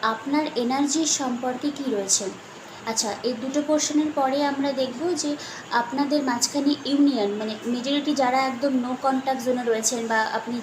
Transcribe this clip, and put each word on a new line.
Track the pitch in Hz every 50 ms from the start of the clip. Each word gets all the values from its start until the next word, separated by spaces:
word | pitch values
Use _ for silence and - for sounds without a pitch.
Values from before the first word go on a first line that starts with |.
| -
আপনার | 220 226 - - 277 277 302 311 - -
এনার্জির | 247 240 240 262 277 294 277 294 320 320
সম্পর্কে | 285 - - 277 254 240 240 254 254 254 254 302 285 294 -
কী | 277 254 220
রয়েছে। | 202 196 190 - - 208 190 196 - - - - - - - - - - 226
আচ্ছা, | 226 - 233 214 - - -
এই | 247 247 - 269
দুটো | 262 277 294 294 302
কোশ্চেনের | 311 302 - - 294 302 311 302 - 294
পরে | 269 262 269 285 294 285 277
আমরা | 277 277 285 269
দেখব | 262 262 247 233 247 311 359 349 294 -
যে | 294 294 294 - - - - - -
আপনাদের | - 240 - - 262 269 285 262 294 294 277
মাঝখানে | 254 240 240 - - - 285 277 285 294 - - 254
ইউনিয়ন, | 285 277 285 277 254 226 202 202 208 214
মানে | 214 220 214 - - 233 240
মেজরিটি | 247 226 277 285 294 285 302 294 277 262
যারা | 247 254 262 269 262
একদম | 247 240 277 285 262 254 240
no | 247 254 254 -
contact | 262 262 262 262 269 269 254 233
জোনে | 254 254 247 240
রয়েছেন | 233 220 220 220 - 254 233 226 226
বা | 226 220 220 - - 226
আপনি | - 240 240 240